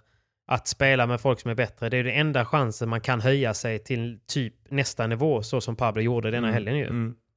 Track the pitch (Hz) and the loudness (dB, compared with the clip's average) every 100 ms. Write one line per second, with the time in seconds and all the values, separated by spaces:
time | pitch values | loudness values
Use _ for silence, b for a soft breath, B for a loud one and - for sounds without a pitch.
0 | _ _ _ _ - 127 - - 135 127 | _ _ _ _ -2 -2 0 2 4 6
1 | 120 120 135 117 120 113 117 - 113 127 | 4 2 2 0 -2 -2 -2 -2 -2 0
2 | 123 127 156 135 113 156 120 - 113 113 | 0 0 2 2 2 2 0 -2 -2 -2
3 | 131 120 120 139 120 104 117 110 - 120 | 0 2 2 2 2 -2 -4 -4 -4 -4
4 | 117 113 - 143 117 _ - 139 135 - | -4 -8 -6 -4 -4 _ -10 -8 -8 -4
5 | 113 117 156 120 107 131 127 113 117 110 | -2 0 0 0 -2 -4 -4 -2 -2 0
6 | 113 120 110 120 113 113 104 143 - 117 | 0 0 0 0 0 -2 -2 -2 -2 -4
7 | 113 120 _ | -4 -8 _